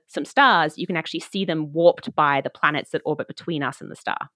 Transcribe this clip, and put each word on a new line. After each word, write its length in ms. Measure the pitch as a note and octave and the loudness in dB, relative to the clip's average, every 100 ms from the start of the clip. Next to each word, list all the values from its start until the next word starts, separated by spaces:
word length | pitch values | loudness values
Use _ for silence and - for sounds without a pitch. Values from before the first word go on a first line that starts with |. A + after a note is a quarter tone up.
| _ | _
some 160 | F3 | -10
stars, 540 | - - C4+ F#3 D#3 - | -2 4 4 4 2 -2
you 100 | - | -6
can 80 | E3+ | -6
actually 240 | - D#3+ | -6 -10
see 220 | - G3 | -8 -6
them 300 | F#3 D#3+ D3+ | -2 -2 -2
warped 420 | D#3 E3+ - - - | 4 4 4 -2 0
by 240 | D3 C#3 | 2 2
the 100 | C#3 | -2
planets 420 | - D3+ D3+ - | 0 0 0 -4
that 100 | D3+ | -6
orbit 240 | - D3 - | -4 -6 -6
between 340 | - - D#3 | -10 -8 -4
us 200 | C3 - | -4 -6
and 100 | - | -14
the 40 | - | -10
star. 320 | - - - | -8 -6 -8